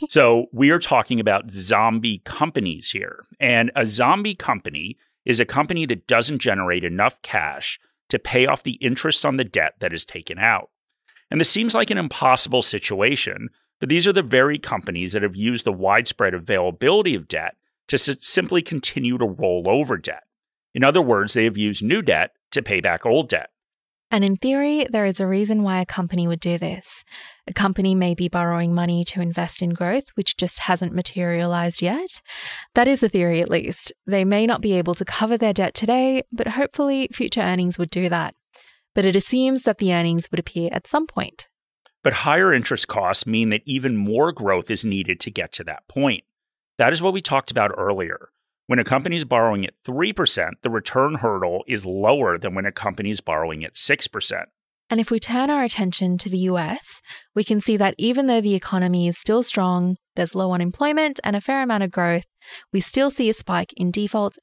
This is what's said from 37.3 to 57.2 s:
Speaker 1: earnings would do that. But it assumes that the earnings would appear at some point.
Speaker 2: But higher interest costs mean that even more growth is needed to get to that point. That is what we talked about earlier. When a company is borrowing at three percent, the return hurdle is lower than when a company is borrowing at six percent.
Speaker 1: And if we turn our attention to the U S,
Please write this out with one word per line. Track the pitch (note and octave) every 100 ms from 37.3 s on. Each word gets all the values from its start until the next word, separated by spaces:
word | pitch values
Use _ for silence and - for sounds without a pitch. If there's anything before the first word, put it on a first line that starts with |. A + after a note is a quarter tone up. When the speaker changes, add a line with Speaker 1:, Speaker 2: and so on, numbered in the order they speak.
| -
Speaker 1:
earnings | F3+ F#3 F3+ F3
would | E3+
do | F3+ F3+
that. | E3+ D#3 - _ - - _ _
But | G3+ F#3+
it | F#3+
assumes | - B3+ C4 C4
that | - -
the | F#3+
earnings | F3 E3+ E3+ -
would | F3
appear | - E3+ E3+
at | - -
some | D4+ D#4+
point. | - - - - _ _ _ _ _
Speaker 2:
But | C#3+
higher | - D3 D#3+ F#3+
interest | C3 A2+ A#2 -
costs | G#2+ F#2 G2 A#2
mean | A2 A2+
that | G#2+ -
even | C3 C3 A2
more | G2+ A#2 D#3+
growth | D#3+ G2+ F#2 -
is | G#2 A2
needed | G2 F2+ F2+
to | G#2
get | G2 E2
to | -
that | D#2+ D#2 -
point. | C3 C#3 F#2+ - _ _ _ _ -
That | A#2+
is | D#3+
what | F#3
we | F#3+
talked | - C#3 -
about | A#2+ G#2 G2
earlier. | G2 F#2+ E2+ F2 - _ _ _ -
When | B2
a | A2
company | C3+ E3+ E3+
is | C3
borrowing | A#2+ A2+ G2+ F#2+
at | -
three | - C3 G3
percent, | G3+ D3 - E2 G2+
the | B2
return | A2+ - C3 C#3+ D3+
hurdle | A#2 G2 F2+ F2+ -
is | G#2+ F#2+
lower | F#2+ G#2+ C#3+ G#2 E2+
than | F#2 F#2
when | G2
a |
company | - G#2 F#2 G2+
is | G#2
borrowing | - D#2 E2 D#2 D#2+
at | -
six | - D3 -
percent. | A2 - F#2+ - _ _ _ -
Speaker 1:
And | A3+
if | A3+
we | A3+
turn | - B3 C#4
our | C#4+
attention | A#3+ - F#3 - F#3 F3+
to | F#3+
the | F#3
U | F#3 F3+
S, | F3+ B3+ - - - -